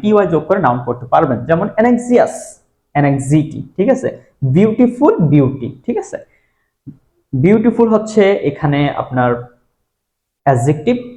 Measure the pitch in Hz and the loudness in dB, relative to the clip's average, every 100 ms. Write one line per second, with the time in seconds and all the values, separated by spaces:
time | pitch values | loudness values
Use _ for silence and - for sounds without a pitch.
0 | 208 208 185 160 - 202 151 127 127 120 | 0 2 2 0 0 0 0 -2 -4 -8
1 | - 147 151 113 113 165 208 - 233 240 | -2 0 2 0 0 -2 0 0 2 2
2 | - 240 - - - - _ _ _ 147 | 2 2 2 -2 -16 -20 _ _ _ -2
3 | 143 139 127 156 147 - - - 214 247 | 0 0 0 0 0 -6 -10 -4 0 0
4 | - - _ _ 135 147 220 220 247 - | -2 -8 _ _ 0 2 2 4 0 2
5 | 302 453 156 147 131 - 117 - - 381 | 2 2 2 4 2 -2 -10 -10 -8 -6
6 | - - - _ _ _ _ _ - - | -8 -12 -16 _ _ _ _ _ -20 -20
7 | _ _ _ 131 160 220 233 226 226 214 | _ _ _ 0 2 2 2 2 2 0
8 | 214 220 196 202 143 139 151 143 147 - | 0 2 2 2 -2 -4 -2 0 -2 -4
9 | - 127 123 120 - _ _ _ _ _ | -6 -2 0 -2 -8 _ _ _ _ _
10 | _ _ _ _ - 127 131 151 - 247 | _ _ _ _ -2 0 0 -2 -2 -2
11 | - | -4